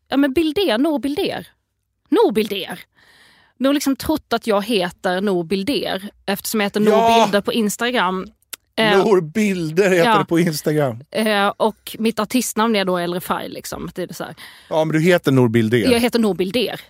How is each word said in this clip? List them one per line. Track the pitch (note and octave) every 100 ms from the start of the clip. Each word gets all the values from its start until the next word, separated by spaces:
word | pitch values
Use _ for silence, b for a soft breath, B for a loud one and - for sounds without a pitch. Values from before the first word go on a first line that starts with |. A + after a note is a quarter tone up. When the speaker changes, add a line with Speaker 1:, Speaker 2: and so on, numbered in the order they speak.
| _
Speaker 1:
Ja, | C4+
men | C#4+
Bilder, | C4 D#4 D4 F4+ A3
Nour | D#4+ C#4+
Bilder. | C#4 D4 E4+ - - _ _ _ _ _ _
Nour | F4 G4+
Bilder. | G#3+ G#3+ G3 D3 F3 - b b b b b b b
De | C4
har |
liksom | C#4+ C#4 C4+
trott | - D#4 -
att | A#3 -
jag | G3+
heter | G3+ G#3 F3+ - F#3+ F3+
Nour | G#3 F3+
Bilder | E3 G3 G3 B3+ - F#3 G3+ _ -
eftersom | G3 - A3
jag | G3+
heter | G#3
Nour | G#3+
Speaker 2:
Ja! | A3 A3+ A3+
Speaker 1:
Bilder | G#3 G3+
på | -
Instagram. | A#3+ G#3 - A#3+ B3 F3+ F#3+ G3 _ _ - _ -
Eh, | A3 G3+
Speaker 2:
Nour | G3+ F#3
Bilder | D3+ A3 G#3+ F#3 D#3+ D#3+ G3
heter | F3+ E3
Speaker 1:
ja. | G#3+
Speaker 2:
det |
på | - E3+
Instagram. | E3+ D3+ - D3+ C#3 A#2 C#3+
Speaker 1:
Eh, | - A3 G#3 G3+ -
och | A3 - - -
mitt | A3 A3
artistnamn | G#3+ B3 - - A3+ G#3
är |
då | F#3 F3+
El | F3
Refai, | F3 - F#3 -
liksom. | - - - D#3+
Det | -
är | E3+
så | -
här. | E3+ - B B B
Speaker 2:
Ja, | D#3+
men | D#3+ D#3
du |
heter | E3+ F3 -
Nour | C3 B2
Bilder. | A#2 A2 A#2+
Speaker 1:
Jag | G#2 A#3
heter | A#3+ A#3
Nour | A3
Bilder, | F3 F#3 A#3 F#3 -